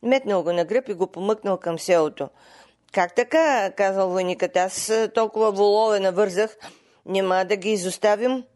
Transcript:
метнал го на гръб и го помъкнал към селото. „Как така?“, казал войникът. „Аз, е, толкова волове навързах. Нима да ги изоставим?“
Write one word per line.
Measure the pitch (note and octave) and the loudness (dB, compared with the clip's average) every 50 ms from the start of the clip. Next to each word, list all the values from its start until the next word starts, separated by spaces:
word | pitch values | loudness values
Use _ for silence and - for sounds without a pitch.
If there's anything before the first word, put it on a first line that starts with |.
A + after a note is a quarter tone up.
| - | 0
метнал | A#3 B3+ C4+ C4 G3 G3+ F#3 D#3+ | 2 0 0 2 0 0 0 0
го | D#3+ F3 | 0 0
на | F3 E3+ | -2 -2
гръб | E3 G#3 B3 B3+ - | 0 -2 -2 -2 -2
и | G#3 | -4
го | E3+ F#3 F#3 | -4 -4 -6
помъкнал | - - F#3 G3+ A3 G#3+ - G3+ F#3+ F3+ | -4 -8 -2 -2 -2 -2 -2 -4 -4 -4
към | - F3 E3+ D#3+ | -2 -6 -6 -6
селото. | - - F3+ E3+ D#3+ D3+ - - C#3+ C3+ _ _ _ - - - - _ _ _ _ _ _ | 0 2 2 4 2 0 -2 -6 -10 -10 _ _ _ -20 -20 -20 -20 _ _ _ _ _ _
„Как | - F3+ F3 - | -2 -2 0 0
така?“, | - A#3+ A#3 - D#4+ D#4+ D#4 C#4 A#3+ G3 G3 F3+ - | -2 -2 2 2 2 2 4 2 0 0 -2 -2 0
казал | G3+ F#3+ F#3+ G3 F#3+ F#3 | 0 0 2 0 0 0
войникът. | F3+ F#3 F#3 F3+ F#3 F3+ - E3+ - F3+ | 0 -2 -2 -2 -2 -2 -4 -2 0 0
„Аз, | F3+ F#3+ F#3 - - - | -2 -2 -4 -8 -4 -2
е, | A3 A3 A3+ G#3+ | 0 0 0 0
толкова | - A#3 A3+ G#3+ - G#3+ A3 A3 | 0 0 -2 0 0 0 0 0
волове | G3+ F#3+ G#3 G#3 G3+ G#3+ A3 A3 G#3+ G3+ | 2 2 2 4 4 4 4 2 2 2
навързах. | F#3+ F#3+ F3+ F3 G#3+ G3+ F3 F3+ G#3+ A3 - - - - - _ _ _ _ _ _ | 2 0 2 2 0 0 2 -2 -2 -2 -4 -12 -20 -20 -20 _ _ _ _ _ _
Нима | - F#3 F#3+ F#3+ F#3+ F#3 F#3 F#3+ | -4 -2 0 0 2 2 0 2
да | F#3 G#3 | 0 -2
ги | G3+ F3 G#3 | -2 0 -2
изоставим?“ | A3 G3+ F3 F#3 F3+ - - G#3+ G#3 G#3 A3+ B3 C4 C4 B3 _ _ | -2 -2 -2 -6 -8 0 2 2 2 2 0 -2 -2 -2 -6 _ _